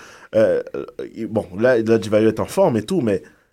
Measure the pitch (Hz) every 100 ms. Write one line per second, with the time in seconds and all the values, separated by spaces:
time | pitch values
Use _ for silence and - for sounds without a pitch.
0 | - - - - 104 85 - 69 - -
1 | 62 92 110 107 90 90 123 120 110 113
2 | 104 107 110 107 95 - 190 113 104 190
3 | 117 95 - _ _